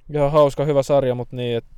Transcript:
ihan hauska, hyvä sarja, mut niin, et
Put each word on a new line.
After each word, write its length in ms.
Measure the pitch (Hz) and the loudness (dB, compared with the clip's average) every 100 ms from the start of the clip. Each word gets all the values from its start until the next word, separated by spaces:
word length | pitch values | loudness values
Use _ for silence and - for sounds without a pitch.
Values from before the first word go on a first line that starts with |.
| - | -8
ihan 180 | 147 143 | -2 2
hauska, 320 | 151 143 139 | 4 2 2
hyvä 180 | 147 139 | 0 0
sarja, 320 | 131 143 131 | 2 2 2
mut 180 | 123 120 | -2 -8
niin, 240 | 127 123 117 | -8 -4 -4
et 80 | - | -6